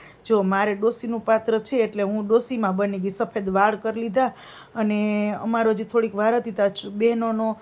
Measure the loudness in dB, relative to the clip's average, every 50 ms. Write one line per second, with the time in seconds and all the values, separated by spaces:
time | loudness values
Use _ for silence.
0 | -20 -20 -20 -20 _ 2 2 2 4 4 2 2 2 0 0 0 0 0 0 -2
1 | -4 -6 -6 -4 0 2 2 2 2 0 0 0 -2 0 0 0 0 0 0 -2
2 | -2 -2 -2 -4 0 2 2 2 2 0 -2 -2 0 0 0 0 0 0 -2 -2
3 | -4 -4 -2 -4 -4 -4 -4 -4 -4 0 2 4 4 4 2 0 -4 -6 -4 -4
4 | -6 -2 0 0 0 0 -2 -8 -16 -20 -20 -20 -20 -14 -6 -2 -2 0 0 0
5 | 0 0 0 0 0 -2 -2 -4 -4 -2 0 2 2 2 2 0 -2 -2 0 0
6 | 0 0 0 0 2 2 2 2 0 -2 -2 0 0 0 0 -2 -8 -10 -4 0
7 | 2 2 2 2 0 -2 -2 0 -2 -2 -4 -6